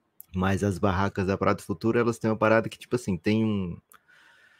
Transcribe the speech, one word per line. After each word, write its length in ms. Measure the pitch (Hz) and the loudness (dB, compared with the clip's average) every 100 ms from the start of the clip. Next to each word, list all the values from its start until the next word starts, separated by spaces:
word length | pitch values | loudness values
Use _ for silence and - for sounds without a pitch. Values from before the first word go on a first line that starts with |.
| _ _ - | _ _ -8
mas 280 | 92 95 95 | -2 0 2
as 160 | 101 85 | 0 0
barracas 480 | 101 90 98 101 92 | 0 0 -2 -2 -2
da 120 | 98 | 0
Praia 160 | 98 | 0
do 80 | 98 | 0
Futuro, 360 | - 101 113 120 | -4 -4 0 2
elas 200 | 117 113 | 0 0
têm 100 | 113 | -2
uma 60 | 110 | 2
parada 320 | 110 113 110 | 4 4 2
que, 100 | - | -10
tipo 180 | - 123 | -6 -4
assim, 200 | - 87 | -2 -2
tem 280 | 101 110 110 | 0 0 0
um... 320 | 104 90 82 _ - _ _ - _ _ | -2 -6 -8 _ -20 _ _ -20 _ _